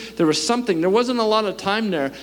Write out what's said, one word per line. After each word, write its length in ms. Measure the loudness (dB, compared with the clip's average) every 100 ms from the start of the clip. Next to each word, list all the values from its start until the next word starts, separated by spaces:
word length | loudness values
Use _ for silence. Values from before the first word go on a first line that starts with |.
| -10
There 120 | 0 0
was 180 | 2
something. 380 | 0 0 0 0
There 80 | 2
wasn't 300 | 2 2 0
a 40 |
lot 220 | 2 2 0
of 100 | -4
time 360 | -2 -2 0
there, 200 | -2 -2 -6